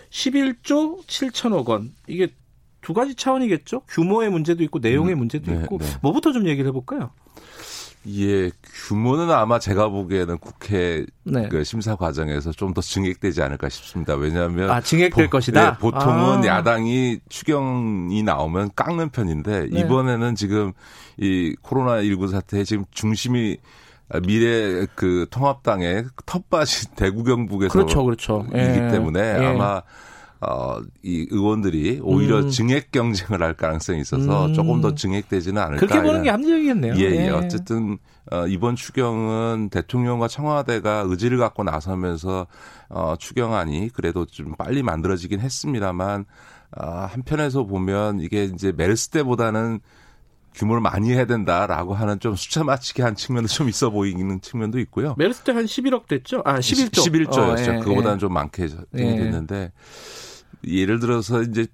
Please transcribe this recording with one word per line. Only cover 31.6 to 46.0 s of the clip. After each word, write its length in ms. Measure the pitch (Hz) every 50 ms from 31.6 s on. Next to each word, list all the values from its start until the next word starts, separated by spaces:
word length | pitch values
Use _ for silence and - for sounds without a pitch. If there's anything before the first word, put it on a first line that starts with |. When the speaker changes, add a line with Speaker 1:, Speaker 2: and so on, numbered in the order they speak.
| 101 95 82 80 73 92 123 73 -
Speaker 2:
오히려 360 | - - 95 98 101 110 107 -
Speaker 1:
음. 60 | 139
Speaker 2:
증액 440 | 135 123 113 120 131 147 147 - -
경쟁을 500 | 135 117 117 110 92 90 90 107 90 85
할 120 | 82 80
가능성이 460 | - - 80 80 80 - - 92 78
있어서 460 | 71 - - 135 135 143 147 151 151
Speaker 1:
음. 80 | 151 156
Speaker 2:
조금 260 | 107 101 - 80 80
더 140 | - 107 -
증액되지는 640 | - - 95 95 101 101 - 98 95 82 92 98 104
않을까 200 | 98 80 73 73 185
Speaker 1:
그렇게 160 | 202 - 311
보는 220 | - 302 311 320 320
게 60 | 277
Speaker 2:
이런. 60 | 208
Speaker 1:
합리적이겠네요. 600 | 220 277 311 330 320 311 285 254 202 131 113 -
Speaker 2:
예, 40 | -
예. 160 | 98 190 185 165 175
Speaker 1:
예. 20 | 185
Speaker 2:
어쨌든, 680 | 185 175 90 90 107 107 90 - 113 113 113 104 104 95 - _ _ _ _ -
어, 160 | - 87 87
이번 300 | 87 98 87 98 120 123
추경은 920 | 120 - - - 135 127 117 113 110 113 110 110 113 117 117 113 110 110 101
대통령과 580 | - 92 82 - - 123 123 120 123 120 117 113
청와대가 760 | - - 147 151 151 147 139 127 120 110 98 107 104 107 101
의지를 320 | 95 92 87 110 123 123 123
갖고 260 | 120 107 - - 104
나서면서, 840 | 92 78 78 76 92 95 92 90 90 87 80 80 95 95 92 90 - - - - - - - - _
어, 280 | - 87 85 78 80 82
추경안이 720 | - - - 127 120 113 113 101 85 80 73 78 98 113 -
그래도 340 | - - 85 82 90 85
좀 280 | - - - 76 76 80
빨리 280 | - - - 127 143 127
만들어지긴 560 | 113 82 80 82 92 95 87 85 87 101 98
했습니다만, 840 | 113 135 131 - - 147 139 113 101 95 90 90